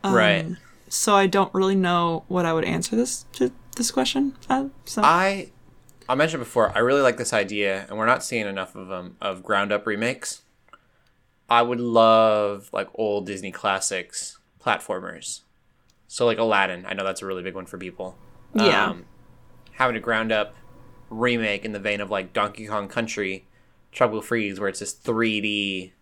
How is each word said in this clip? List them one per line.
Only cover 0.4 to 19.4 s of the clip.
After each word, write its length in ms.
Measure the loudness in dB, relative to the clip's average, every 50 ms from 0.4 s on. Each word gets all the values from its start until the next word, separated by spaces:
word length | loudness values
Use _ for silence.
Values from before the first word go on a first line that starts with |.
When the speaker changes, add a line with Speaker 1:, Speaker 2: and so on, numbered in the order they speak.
| 0 -6 -10 -12 -14 -20 -20 -20 _
Speaker 1:
so 260 | -8 -6 -2 2 4 4
I 120 | 6 4
don't 260 | 4 4 2 0 2 0
really 220 | 0 2 2 2
know 480 | 2 2 2 2 0 0 0 -2 -4 -6
what 180 | -4 -2 0 0
I 80 | 0 0
would 120 | 0 0
answer 300 | -2 -2 -4 -4 -2 0
this, 300 | 0 0 0 -4 -10 -10 -16 -2
to 180 | -2 -2 -2 -2 -8 -20 -16 -6
this 160 | -4 -4 -2
question. 440 | 0 0 -2 0 0 0 -2 -2 -2 -8 -4 -2
Uh, 160 | -2 -2 -2 -6 -10 -16 -16
so. 160 | -8 -2 4 4
Speaker 2:
I, 480 | 6 6 6 4 2 0 -2 -8 -12 _ -20 -20 -20 -20 -20 _ -20 _ _ -4
I 80 | -2 2
mentioned 260 | 2 2 2 0 -6
before, 340 | -8 -2 2 2 2 4 4
I 40 | 2
really 220 | 4 4 4 6
like 160 | 4 4 2
this 160 | 2 -4 0 0
idea, 520 | 0 0 0 0 0 0 0 0 -2 -4 -8
and 80 | -6
we're 80 | 0 2
not 180 | 2 2 2 0
seeing 240 | -6 -4 -4 -4
enough 280 | -4 -4 -6 -8 -8 -10
of 140 | -16 -12 -10
'em, 260 | -10 -10 -10 -12 -14 _
of 220 | -6 -6 -6 -6 -4
ground-up 420 | 0 0 0 2 0 -2 -2 -2
remakes. 560 | -4 -4 -2 -2 -4 -4 -6 -10 -12 -12 -14 _ _ _ _ _ _ -20 _ _ _ _ _ _ _ _ _ _ _ _ _ _ 2
I 120 | 4 4
would 180 | 4 4 0 -2
love, 920 | -2 2 6 6 8 8 8 8 6 6 4 2 0 -2 -4 -6 -12 -8
like, 160 | -6 -6 -6 -6 -6
old 300 | -4 -2 0 0 -2 -4
Disney 260 | -6 -10 -8 -10 -10
classics 880 | -12 -4 -2 0 0 0 -2 -4 -6 -6 -8 -8 -12 -12 -12 -12 -16 _ _ _ _ _ -2
platformers. 800 | -2 -2 -2 -2 -8 -8 -8 -8 -12 -14 -12 -14 -14 -14 -14 _ _ _ _ _ _ _ _ _ _ _ _ _
So, 180 | _ -4 0 2
like, 120 | 2 2
Aladdin, 480 | 2 2 2 4 4 2 2 -2 -8 -10
I 60 | -10 -6
know 100 | -4 -4
that's 180 | -4 -4 -6
a 40 | -8
really 180 | -8 -8 -6 -8
big 120 | -8 -10
one 100 | -10 -12
for 120 | -12 -14
people. 400 | -12 -12 -14 -12 -12 -14 -14 -14 -18 -20 -20 -20 -20 -20 -4 0
Speaker 1:
Yeah. 320 | 2 4 4 4 4 2 0
Speaker 2:
Um, 160 | -2 -8 -14 -20 -20 -20 -20 -20 -20 -20